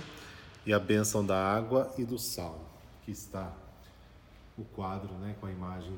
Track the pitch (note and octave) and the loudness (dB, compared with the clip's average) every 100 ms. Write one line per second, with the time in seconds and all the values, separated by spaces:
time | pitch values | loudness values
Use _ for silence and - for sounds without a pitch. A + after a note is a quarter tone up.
0 | - - - - - - G#2+ G#2 F#2+ G#2+ | -2 -12 -14 -16 -16 -6 4 4 6 6
1 | G#2 G#2+ G2 F#2+ F#2+ G#2+ A2+ C3 C3+ - | 6 4 4 4 6 4 4 4 4 0
2 | A#2 A#2 - - E2+ D#2+ E2 - - - | -2 -2 -4 -4 -6 -8 -12 -16 -20 -14
3 | - G2+ - F#2+ F#2 - - - - - | -10 -10 -6 -6 -6 -8 -16 -20 -20 -20
4 | - - - - - - G#2 - F#2+ F#2+ | -20 -20 -20 -20 -16 -12 -10 -6 -4 -4
5 | F#2+ F2+ G2+ G#2 G2+ F2+ F2+ F#2 E2+ | -6 -6 -8 -6 -6 -6 -6 -6 -8